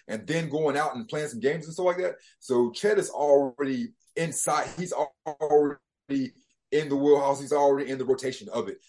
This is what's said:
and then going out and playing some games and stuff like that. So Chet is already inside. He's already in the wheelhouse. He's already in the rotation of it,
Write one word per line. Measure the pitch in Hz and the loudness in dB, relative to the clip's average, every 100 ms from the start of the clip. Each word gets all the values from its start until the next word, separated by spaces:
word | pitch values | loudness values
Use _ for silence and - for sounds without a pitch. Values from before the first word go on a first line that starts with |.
| - | -10
and | - - | -10 -4
then | 165 160 | -4 -2
going | 151 156 143 | -2 0 0
out | 151 | -2
and | 123 110 | -4 -8
playing | 151 147 | -6 -6
some | 120 | -2
games | 131 165 156 | -2 -2 -6
and | |
stuff | 160 180 | -2 -2
like | 180 | 0
that. | 180 - _ _ | -2 -6 _ _
So | - 123 120 | 0 2 2
Chet | - 202 202 | 0 0 2
is | - | 0
already | 123 147 143 135 123 135 127 117 - _ - | 0 4 6 4 -2 -4 -4 -6 -10 _ -6
inside. | 165 - - 151 - - | -4 -4 -2 -2 -4 -6
He's | 180 135 151 _ 156 | -6 -4 -4 _ -12
already | 147 151 147 143 143 _ _ - 139 127 - _ _ _ | -6 2 4 4 -2 _ _ -6 -4 -4 -8 _ _ _
in | 147 151 | -2 0
the | 139 | 2
wheelhouse. | 143 139 139 135 | 6 6 4 -2
He's | 139 | 0
already | 147 143 139 131 | 2 4 4 0
in | 135 | -2
the | |
rotation | 127 131 - - 98 | 0 -2 -2 -8 -6
of | 117 98 | -6 -6
it, | - | -10